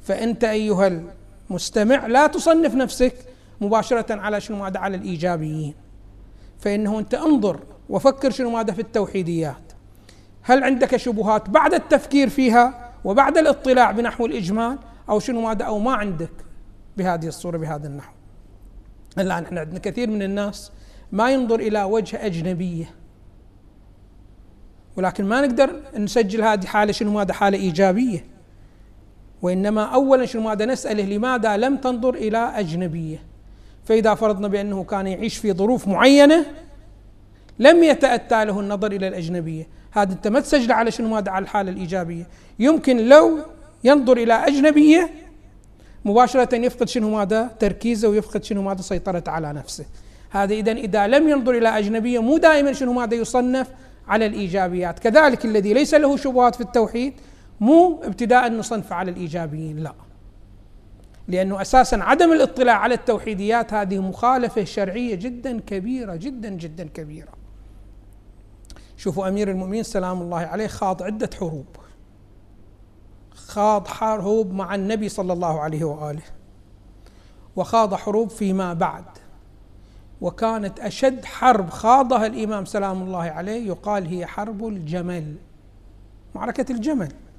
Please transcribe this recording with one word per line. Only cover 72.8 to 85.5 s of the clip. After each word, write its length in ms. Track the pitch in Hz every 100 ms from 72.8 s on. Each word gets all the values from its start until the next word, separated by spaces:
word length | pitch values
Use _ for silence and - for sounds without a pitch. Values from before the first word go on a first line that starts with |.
| - - - - -
خاض 520 | - - - 208 208 -
حروب 640 | - 220 214 190 220 202
مع 220 | 190 180
النبي 340 | 202 190 220 208
صلى 240 | - 185
الله 280 | 175 175 156
عليه 240 | 151 156
وآله، 380 | 160 147 151 147 - - - - - - - - - - - - - -
وخاض 380 | 180 226 214
حروب 360 | 185 - 208 226
فيما 420 | - 202 190 180
بعد، 320 | 170 175 147 - - - - - - - - - - - -
وكانت 600 | 175 - 226 226 202 190
أشد 440 | 208 - 269 262
حرب 460 | - - 254 233 175
خاضها 560 | - 220 262 254 247 220
الإمام 380 | 254 220 214
سلام 380 | 190 214 196 190
الله 200 | 185 185
عليه 440 | 170 156 185 220 226
يقال 400 | 175 202 208 170
هي 200 | 180 170
حرب 400 | - 208 208 220
الجمل، 680 | 202 156 180 175 175 151 151 -